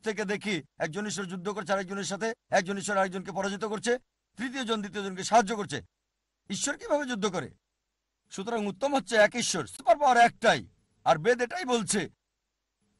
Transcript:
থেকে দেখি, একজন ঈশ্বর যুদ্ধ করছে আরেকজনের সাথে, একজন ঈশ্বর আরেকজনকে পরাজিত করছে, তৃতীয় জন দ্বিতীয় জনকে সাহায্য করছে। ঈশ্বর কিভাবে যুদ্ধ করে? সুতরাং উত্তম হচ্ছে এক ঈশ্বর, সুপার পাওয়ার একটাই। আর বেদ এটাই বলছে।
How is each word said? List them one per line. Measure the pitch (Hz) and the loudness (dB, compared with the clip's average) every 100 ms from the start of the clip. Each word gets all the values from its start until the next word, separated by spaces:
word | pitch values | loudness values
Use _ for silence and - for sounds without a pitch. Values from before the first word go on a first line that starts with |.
থেকে | 220 202 | -6 -4
দেখি, | 202 202 202 180 - _ | -2 -4 -2 -4 -6 _
একজন | 165 165 208 | -6 -4 -6
ঈশ্বর | 160 | -6
যুদ্ধ | 190 185 180 | -6 -6 -6
করছে | 202 202 | -6 -2
আরেকজনের | 196 185 196 | -2 -2 -6
সাথে, | 190 190 226 233 _ | -6 -4 -4 -6 _
একজন | 190 180 202 | 0 2 -4
ঈশ্বর | 190 202 | -2 0
আরেকজনকে | 190 190 185 | 0 -2 -8
পরাজিত | 185 196 196 | -4 -4 -4
করছে, | 214 208 208 247 - _ _ - | -6 -4 -2 -2 -2 _ _ -10
তৃতীয় | 254 269 | -8 -6
জন | 233 220 | -4 -4
দ্বিতীয় | 202 202 | -4 -6
জনকে | 196 185 | -8 -6
সাহায্য | 165 220 202 220 | 4 4 4 -2
করছে। | 196 135 87 _ _ _ _ _ _ | -4 -8 -10 _ _ _ _ _ _
ঈশ্বর | 196 - 294 | -6 -4 -4
কিভাবে | 453 294 277 | -2 -2 0
যুদ্ধ | 240 208 | -2 -2
করে? | 175 123 - _ _ _ _ _ _ _ | -4 -8 -14 _ _ _ _ _ _ _
সুতরাং | - 196 233 208 | -10 -6 -4 -4
উত্তম | 190 277 | -2 0
হচ্ছে | 269 - 226 | 0 2 4
এক | 208 240 | 4 4
ঈশ্বর, | - 185 117 | -2 -2 -4
সুপার | - - 302 | -4 2 4
পাওয়ার | 285 240 | 6 8
একটাই। | 233 - 226 156 92 _ _ _ | 6 6 2 2 -2 _ _ _
আর | 131 160 | 2 4
বেদ | 175 240 | 4 2
এটাই | 240 349 | 0 -4
বলছে। | 269 240 185 208 151 - _ _ _ _ _ _ _ _ | -2 -2 0 -2 -2 -10 _ _ _ _ _ _ _ _